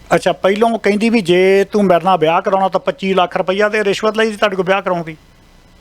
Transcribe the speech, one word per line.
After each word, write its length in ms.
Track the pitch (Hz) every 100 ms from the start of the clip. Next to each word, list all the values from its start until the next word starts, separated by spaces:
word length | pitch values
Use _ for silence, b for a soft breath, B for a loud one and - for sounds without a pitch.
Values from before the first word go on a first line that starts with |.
| - 175
ਅੱਛਾ, 160 | 185
ਪਹਿਲੋਂ 480 | 175 190 208 233 226
ਕਹਿੰਦੀ 300 | 202 208 226
ਵੀ 120 | 233
ਜੇ 440 | 170 180 190 196 196
ਤੂੰ 120 | 208
ਮੇਰੇ 220 | 196 170 180
ਨਾਲ 120 | 180
ਵਿਆਹ 240 | 156 175
ਕਰਾਉਣਾ 280 | 208 190 190
ਤਾਂ 100 | 180
ਪੱਚੀ 340 | 190 180 190
ਲੱਖ 240 | 185 175 185
ਰੁਪਈਆ, 320 | 180 196 208
ਤੇ 140 | 214
ਰਿਸ਼ਵਤ 340 | 202 180 220 214
ਲਈ 140 | 220
ਸੀ 60 | 208
ਤੁਹਾਡੇ 180 | 214 190
ਕੋਲ 100 | 180
ਵਿਆਹ 160 | 196
ਕਰਾਉਣ 220 | 190 175
ਦੀ? 140 | 160 156 - _ _ - - -